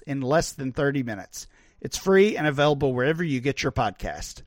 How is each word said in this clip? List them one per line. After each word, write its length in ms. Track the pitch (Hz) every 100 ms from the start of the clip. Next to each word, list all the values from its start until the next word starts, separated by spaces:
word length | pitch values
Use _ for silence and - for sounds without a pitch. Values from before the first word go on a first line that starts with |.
| -
in 140 | 139
less 320 | 127 156 160
than 180 | - 131
thirty 320 | 123 143 143
minutes. 440 | 120 101 - - - _ _ _
It's 160 | - -
free 400 | 190 190 208 214
and 100 | 151
available 460 | 139 147 143 139
wherever 320 | 123 131 165 170
you 160 | 127
get 200 | 135 -
your 120 | 135
podcast. 720 | 139 110 - 90 76 - -